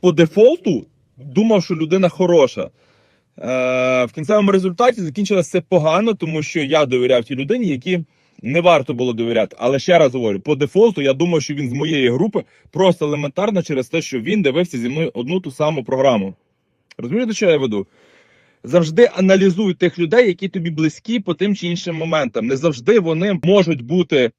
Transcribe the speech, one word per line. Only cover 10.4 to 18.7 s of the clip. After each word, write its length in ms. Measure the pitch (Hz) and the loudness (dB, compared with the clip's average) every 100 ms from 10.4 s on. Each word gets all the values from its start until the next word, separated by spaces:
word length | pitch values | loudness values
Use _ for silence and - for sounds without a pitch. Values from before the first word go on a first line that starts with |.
по 140 | 120 151 | -4 -2
дефолту 460 | 143 185 226 180 | -2 2 2 2
я 100 | 135 | -2
думав, 300 | 135 175 165 | 0 0 -2
що 120 | - | -4
він 160 | 143 135 | -8 -6
з 20 | |
моєї 360 | 127 151 156 123 | -4 -4 0 0
групи 340 | 123 202 202 - _ _ | 0 -2 -4 -10 _ _
просто 360 | - 190 175 147 | 0 0 2 -2
елементарно 560 | 147 143 156 202 196 | -4 -6 -4 -2 -2
через 260 | 156 139 123 | -4 -6 -4
те, 140 | 165 | -6
що 180 | 147 131 | -6 -8
він 220 | 113 214 | -2 0
дивився 360 | 147 135 180 131 | 0 0 -2 -4
зі 100 | 120 | -6
мною 220 | 143 160 | -4 -6
одну 260 | - 123 185 | -6 -6 -6
ту 100 | 170 | -6
саму 340 | 135 151 143 | -4 -4 -2
програму. 500 | 113 131 135 117 98 90 _ _ _ _ _ _ | -4 0 2 2 -2 -10 _ _ _ _ _ _
Розумієте, 340 | 120 185 240 | -6 -4 -2
що 180 | 208 196 | -2 2
я 60 | 151 | 2
веду? 280 | 131 104 98 _ _ _ _ _ _ _ | 0 -4 -6 _ _ _ _ _ _ _
Завжди 460 | 120 | 0